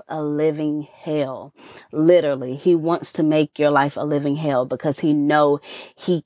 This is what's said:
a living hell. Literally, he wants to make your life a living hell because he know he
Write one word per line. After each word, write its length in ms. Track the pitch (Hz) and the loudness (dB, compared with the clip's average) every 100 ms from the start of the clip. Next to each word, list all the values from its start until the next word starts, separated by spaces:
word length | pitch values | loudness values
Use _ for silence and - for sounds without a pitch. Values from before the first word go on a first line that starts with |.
| - | -10
a 140 | 156 | -6
living 680 | 151 147 156 151 151 151 147 - | -4 0 0 0 -2 -4 -8 -12
hell. 520 | - 151 135 123 127 - - - - | -6 -4 -4 -6 -14 -20 -20 -20 -10
Literally, 640 | 151 156 175 151 135 127 135 | 2 6 6 4 -2 -6 -4
he 200 | 185 170 | 0 2
wants 360 | 156 170 - | 0 -2 -2
to 100 | - | 0
make 340 | 156 156 151 - | 2 2 0 0
your 140 | 147 | 2
life 260 | 143 143 - | 2 0 -2
a 80 | 151 | -4
living 300 | 147 143 147 | -2 -2 -4
hell 300 | 156 135 131 | -2 -2 -2
because 340 | 127 160 139 | -4 -4 -2
he 140 | 160 | 0
know 460 | 151 143 151 147 143 - - - - | 2 2 2 2 0 -4 -18 -18 -8
he 260 | - 170 | -2 -2